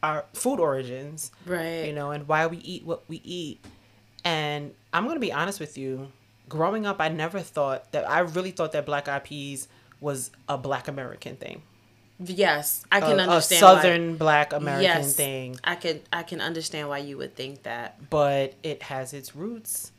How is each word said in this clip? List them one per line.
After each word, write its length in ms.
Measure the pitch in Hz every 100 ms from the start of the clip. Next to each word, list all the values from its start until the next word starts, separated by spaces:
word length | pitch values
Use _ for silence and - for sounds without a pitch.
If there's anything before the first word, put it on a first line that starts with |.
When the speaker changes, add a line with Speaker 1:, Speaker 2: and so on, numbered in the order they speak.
Speaker 1:
our 200 | 156 151 -
food 260 | - 247 269
origins, 720 | 160 135 127 127 143 156 - _ 175
Speaker 2:
Right. 400 | 180 165 165 156
Speaker 1:
you 60 |
know, 180 | 147 143
and 160 | 147 143
why 180 | 156 165
we 120 | 170
eat 260 | - 180 160
what 160 | 165 _
we 120 | 165
eat. 340 | - 180 156 - - - _ _ _ -
And 480 | 175 160 151 147 147 - _
I'm 160 | 165 226
gonna 100 | 330
be 140 | 214
honest 260 | 139 170 196
with 180 | 151 -
you, 360 | 135 131 135 - _ _ -
growing 380 | 156 165 220 208
up, 140 | 196
I 80 | 156
never 320 | 165 156 190
thought 500 | 170 - 139 135 -
that, 180 | 151 90
I 120 | 151
really 320 | 175 160 185
thought 180 | 180 156
that 160 | 156 143
black 220 | 143 143
eyed 160 | 139
peas 420 | - 147 143 135 - _ _ _
was 300 | 143 135 - - -
a 80 | 139
Black 300 | 131 135 -
American 480 | 139 127 - - -
thing. 260 | - - - _ _ _ _ _
Speaker 2:
Yes, 640 | 180 185 190 147 147 - -
I 100 | 202
can 180 | 160 151
Speaker 1:
A, 40 |
Speaker 2:
understand 340 | 180 175 160 175
Speaker 1:
a 20 |
Southern 500 | 185 190 180 170 170
Speaker 2:
why. 40 | 165
Speaker 1:
Black 360 | 156 147 147
American 300 | 147 147 139
Speaker 2:
Yes, 300 | 180 165 139
Speaker 1:
thing. 440 | 139 139 135 127 127
Speaker 2:
I 100 | -
can, 260 | 175 170 156 -
I 120 | 170
can 180 | 165 170
understand 480 | 151 165 160 156 147
why 80 | 143
you 200 | 143 139
would 180 | 131 -
think 280 | 131 139
that. 440 | - 117 120 - 147
Speaker 1:
But 460 | 151 143 139 135 -
it 220 | 160 143
has 280 | - 135 131
its 240 | 143 131 143
roots 560 | 196 233 220 - -